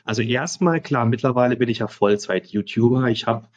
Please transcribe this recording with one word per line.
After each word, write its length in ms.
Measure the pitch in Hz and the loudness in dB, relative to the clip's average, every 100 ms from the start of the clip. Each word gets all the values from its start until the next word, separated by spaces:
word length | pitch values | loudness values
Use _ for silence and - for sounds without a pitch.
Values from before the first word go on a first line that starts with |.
Also 200 | - 113 | -6 -2
erstmal, 580 | 113 123 170 - 180 165 | -2 -2 -4 0 0 0
klar, 240 | - 139 117 | 0 0 0
mittlerweile 500 | 120 135 123 123 120 | 0 0 2 2 2
bin 140 | 120 | -2
ich 100 | 110 | -2
ja 80 | 107 | -6
Vollzeit-YouTuber. 1200 | - 101 101 - 92 - 104 101 - 117 127 127 | 0 0 0 -2 -6 -4 -6 -4 2 2 4 0
Ich 180 | 113 - | 0 -2
hab, 240 | 117 - | -4 -6